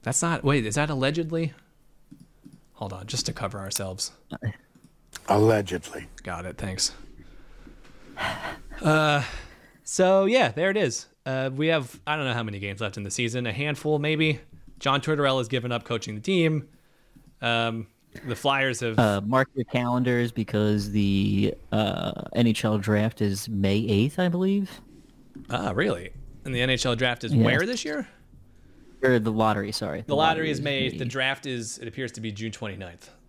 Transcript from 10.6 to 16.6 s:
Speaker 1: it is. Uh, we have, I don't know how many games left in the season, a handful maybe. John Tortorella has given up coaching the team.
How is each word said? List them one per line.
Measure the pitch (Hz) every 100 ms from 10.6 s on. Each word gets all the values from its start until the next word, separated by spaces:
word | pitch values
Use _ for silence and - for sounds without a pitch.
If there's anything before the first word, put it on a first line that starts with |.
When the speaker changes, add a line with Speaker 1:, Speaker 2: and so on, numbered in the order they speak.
| 185
Speaker 1:
it | 202
is. | 160 - - _
Uh, | - 131 135
we | 131 156
have, | 160 127 - -
I | 151
don't |
know | 135
how | 120
many | 110 101
games | 101 98
left | 110 98
in |
the | 101
season, | - 117 123 120
a |
handful | 101 147 147 151 151
maybe. | 147 156 160 143 - - - -
John | 139 135
Tortorella | 143 151 139 131
has | 113
given | 127 120
up | 120
coaching | - 117 107 107
the |
team. | 110 190 160 156